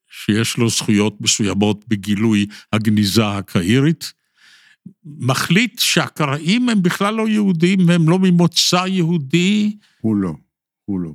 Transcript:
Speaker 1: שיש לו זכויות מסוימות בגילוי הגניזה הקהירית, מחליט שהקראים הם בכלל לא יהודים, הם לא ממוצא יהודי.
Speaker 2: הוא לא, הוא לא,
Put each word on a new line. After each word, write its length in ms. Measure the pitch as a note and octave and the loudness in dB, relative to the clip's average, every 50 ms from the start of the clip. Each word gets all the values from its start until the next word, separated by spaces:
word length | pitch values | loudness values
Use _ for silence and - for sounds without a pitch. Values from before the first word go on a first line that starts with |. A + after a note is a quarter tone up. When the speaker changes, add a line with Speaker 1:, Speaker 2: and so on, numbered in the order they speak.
| _ _ | _ _
Speaker 1:
שיש 480 | - - - - G2+ A2 A#2 - - | -20 -8 -4 -2 -2 0 -2 -4 -2
לו 140 | B2+ A#2 A2+ | -2 -2 -2
זכויות 500 | - - - - G#2+ G2+ G#2 G#2+ G#2 - | -2 -2 -2 0 2 2 2 0 -4 -4
מסוימות 680 | A#2+ G#2 - - A2 G2 F2+ G2+ G#2 G#2 G#2 G#2 - - | -4 -2 -2 0 -2 -2 0 0 0 0 0 -2 -4 -4
בגילוי 580 | A2 G2 F#2+ G#2 G#2 G2 A2+ A2+ G#2+ G2+ G2+ G#2 - - - _ | -6 -4 -2 -4 -2 0 2 2 2 2 0 -2 -8 -18 -10 _
הגניזה 560 | - A2 G#2+ A2+ G#2+ G#2 G#2 G2 F2 A2+ A2 G#2 | -4 -2 0 2 2 2 0 2 2 0 0 0
הקהירית, 840 | G2+ G2 F#2+ - - G#2+ F2 F2+ A2+ C3+ C3+ D#3+ E3 - - - - _ _ _ _ _ _ - - - _ _ _ _ _ - - _ _ | -4 -6 -10 -4 -4 -2 0 2 2 2 4 2 0 -2 -6 -14 -16 _ _ _ _ _ _ -20 -20 -20 _ _ _ _ _ -20 -20 _ _
מחליט 720 | D3+ D3 - B2 A#2+ - - C3 - E3+ G#3 A#3 G#3 - - | -20 -12 -4 -2 -2 0 -2 0 0 2 2 2 0 -2 -4
שהקראים 920 | - - - E3+ C#3 - - - D#3 C#3 C3+ D3 D#3+ D#3+ G#3 B3 B3 B3 | -2 0 0 0 -2 -2 -4 -4 -4 -2 -2 -4 -2 0 0 0 0 0
הם 140 | A3+ G#3 | 0 2
בכלל 320 | F3 F3 - - G3 G3+ A3 | 0 0 0 0 -2 -2 -2
לא 140 | A3+ A3 A3 | -2 -2 0
יהודים, 640 | G#3+ G#3+ G#3 G3 F#3 D#3+ E3+ F3 G3+ F#3+ F3+ E3+ | 0 0 0 0 0 2 2 2 2 4 4 4
הם 180 | F3 F3 D#3+ D#3 | 4 4 4 4
לא 100 | F3 F#3+ | 2 4
ממוצא 680 | F#3+ F#3 F3 E3+ F3 E3 - - - - F3 F3+ F#3 | 4 4 4 4 2 2 2 0 0 0 0 0 0
יהודי. 880 | F#3+ F#3+ F#3 E3 D#3+ F3 E3+ C#3 C3 D3+ F3 F3 F#3+ G#3 G#3+ G#3+ G#3 G#3 - _ _ _ _ | 0 -2 0 0 0 0 -2 -2 0 0 0 2 2 0 0 0 -2 -4 -6 _ _ _ _
Speaker 2:
הוא 160 | - A2 G#2+ | -4 -2 0
לא, 180 | G2+ F#2+ F2 D#2 C#2+ _ _ _ _ _ _ _ _ _ | 0 0 -2 -6 -8 _ _ _ _ _ _ _ _ _
הוא 160 | - G2 F#2 | -6 -6 -6
לא, 100 | F2 D#2+ | -6 -8